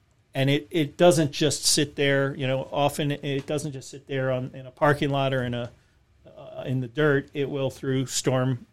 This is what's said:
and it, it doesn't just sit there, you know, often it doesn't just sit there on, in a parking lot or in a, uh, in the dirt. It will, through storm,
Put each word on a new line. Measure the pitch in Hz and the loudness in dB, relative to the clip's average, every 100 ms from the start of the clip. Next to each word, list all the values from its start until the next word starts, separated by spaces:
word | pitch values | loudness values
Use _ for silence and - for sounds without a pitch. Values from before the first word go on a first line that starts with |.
| _ _ _ | _ _ _
and | 135 135 | 0 2
it, | 147 - | 2 0
it | 175 143 - | -2 -2 4
doesn't | 175 165 139 | 6 6 2
just | - 151 - - | 2 0 2 2
sit | - 147 - | 2 0 0
there, | 143 139 135 - | 2 2 0 -2
you | 131 | -2
know, | 135 135 | -2 -2
often | 147 143 143 143 | 0 0 0 -2
it | 143 147 135 135 | -2 -4 -4 -4
doesn't | 151 156 | -4 -4
just | 131 - | -10 -14
sit | 139 - | -18 -6
there | 135 131 | -4 -2
on, | 127 127 | -2 -4
in | 135 131 | -10 -18
a | |
parking | - 147 143 147 | 2 4 4 2
lot | 139 135 | 2 0
or | 135 | 0
in | 123 | -2
a, | 120 120 - _ _ _ _ - | -4 -8 -12 _ _ _ _ -20
uh, | - 139 - - | -20 -16 -12 -4
in | 131 | -4
the | 123 | -2
dirt. | 135 151 139 139 | 0 2 2 0
It | 151 131 | -4 -4
will, | 139 131 | -2 -4
through | - 135 131 127 | -4 -2 -2 -2
storm, | - 143 127 131 123 - | -2 0 2 2 -2 -8